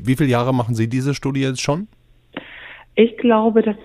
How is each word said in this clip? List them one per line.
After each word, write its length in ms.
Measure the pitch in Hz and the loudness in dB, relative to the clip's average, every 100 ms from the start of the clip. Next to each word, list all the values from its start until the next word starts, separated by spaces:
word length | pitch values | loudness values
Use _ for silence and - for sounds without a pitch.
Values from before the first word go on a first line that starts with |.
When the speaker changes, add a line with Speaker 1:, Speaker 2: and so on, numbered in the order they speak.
| 113 | 0
Speaker 1:
wie 80 | 127 | 0
viele 140 | 139 | 0
Jahre 240 | 120 123 | 0 0
machen 200 | 127 113 113 | -2 -2 -2
Sie 120 | 113 | -2
diese 260 | 127 135 | -2 -2
Studie 280 | 135 139 135 | -4 -4 -2
jetzt 200 | 135 127 | -4 -4
schon? 260 | - 156 214 _ _ _ _ - - - - - - - | -4 -4 -6 _ _ _ _ -18 -16 -18 -20 -20 -4 2
Speaker 2:
Ich 220 | 233 - | 2 2
glaube, 460 | 240 220 220 220 | 2 4 4 2
das 120 | 220 202 | 0 -2